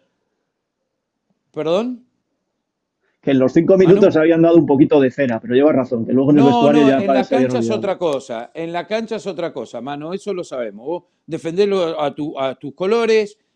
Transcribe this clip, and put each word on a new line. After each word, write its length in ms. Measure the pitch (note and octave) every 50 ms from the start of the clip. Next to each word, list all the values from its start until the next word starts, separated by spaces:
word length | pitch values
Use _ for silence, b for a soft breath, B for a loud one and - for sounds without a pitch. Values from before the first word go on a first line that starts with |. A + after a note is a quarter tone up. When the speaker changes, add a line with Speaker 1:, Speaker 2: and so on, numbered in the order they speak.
| _ _ _ _ _ _ _ _ _ _ _ _ _ _ _ _ _ _ _ _ _ _ _ _ _ _ _ _ _ _
Speaker 1:
¿Perdón? 520 | - D#3 D3 D#3 E3+ G3+ A#3 B3+ B3 A#3 _ _ _ _ _ _ _ _ _ _ _ _ _ _ _ _ _ _ _ _ _ _ _ _
Speaker 2:
Que 100 | - C#3+
en 80 | C#3 C3
los 140 | C3 B2+
cinco 240 | - E3+ D#3+ D3+ F#3+
Speaker 1:
Manu. 120 | F#3 F#3 E3+
Speaker 2:
minutos 240 | G3 G3+ G3+ F3 -
se 60 | D#3
habían 220 | D#3 E3 E3 E3
dado 140 | E3 E3 E3+
un 100 | E3+ D3
poquito 340 | C3+ C#3+ C3 D#3 - D#3 D3
de 100 | C3+ B2+
cera, 300 | - - C#3 B2 A2+ A2+
pero 140 | - A2 B2
llevas 200 | C3 C#3+ D#3 C#3+
razón, 300 | C3 B2 - B2+ A#2 A2+
que 80 | A2
luego 180 | A#2+ C3 C#3 C#3
en 60 | D3 D3
el 60 | C3+
Speaker 1:
No, 60 | C#3
Speaker 2:
vestuario 320 | C#3 C#3+ C#3 C#3+ D3 D3+
Speaker 1:
no, 60 | C#3+ C#3
Speaker 2:
ya 60 | C3+
Speaker 1:
en 40 | C3+
la 60 | C3
Speaker 2:
parece 220 | C3+ C3+ C3 - -
que 60 | -
Speaker 1:
cancha 0 | C3+ C3
Speaker 2:
habían 40 | B2
Speaker 1:
es 60 | B2+ B2 A2+ A#2
Speaker 2:
olvidado. 80 | G#3+ A3
Speaker 1:
otra 200 | G#3+ F#3+ F3+ -
cosa, 520 | F3+ D#3+ C#3 C3 - - A#2+ A2+ B2 - -
en 180 | D#3 E3 E3
la 140 | E3+ F3 -
cancha 300 | - G#3+ A3+ A3+ - A3+
es 100 | G3+ D#3
otra 260 | G3 E3+ D#3+ E3+ D#3
cosa, 280 | - C#3 A2+ - - A#2+
mano, 320 | A#2+ C#3+ C#3+ C#3+ D3+ E3
eso 220 | F#3 G3 - G#3 F#3+
lo 100 | F3+ D#3
sabemos. 420 | - C#3+ C3 A#2+ G#2+ G2+ G#2+ A#2+
Vos 160 | D3 F3 F3 _ _ _ _ _
defendés 420 | - D#3+ D#3 - E3 E3 F#3 G#3 G3+
lo, 320 | G3 F#3+ E3+ D#3+ D#3+ D#3
a 140 | D3+ C#3+ A#2
tu, 240 | - D3 D#3 - C3+
a 160 | C3+ C3+ B2
tus 180 | - - C#3 -
colores, 640 | - F3+ G3 A3+ A#3 A#3 A3+ A3 A3 G#3 G#3 - _ _ _ _